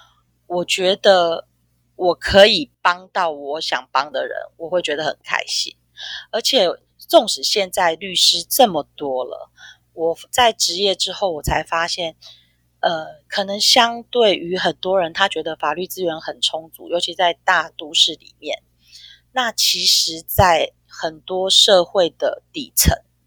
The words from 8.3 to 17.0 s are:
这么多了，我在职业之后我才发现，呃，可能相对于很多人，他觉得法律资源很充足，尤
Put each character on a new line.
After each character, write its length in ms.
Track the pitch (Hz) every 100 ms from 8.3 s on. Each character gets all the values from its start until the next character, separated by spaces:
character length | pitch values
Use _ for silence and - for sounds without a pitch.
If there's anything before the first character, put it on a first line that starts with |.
| 175
这 260 | - - 240
么 180 | 160 -
多 300 | - 143 127
了， 260 | 127 - - _ - - _
我 240 | 175 165 160 -
在 220 | - 240
职 220 | 220 -
业 200 | 175 202
之 180 | 185 -
后 180 | 185 202
我 100 | 156
才 200 | - -
发 260 | 156 165 170
现， 260 | - 170 - - - _ _ _ _
呃， 260 | 196 160 156 - _
可 160 | -
能 160 | 196 208
相 440 | 214 254 233 233
对 300 | 233 240 220
于 240 | 151 170 180
很 180 | 180 -
多 240 | 185 190
人， 120 | 160
他 140 | 165 196
觉 140 | 165
得 140 | 160 156
法 160 | 151
律 140 | 156 185
资 160 | -
源 180 | 175 160
很 180 | - 131
充 280 | - 160 160
足， 200 | - -
尤 100 | 175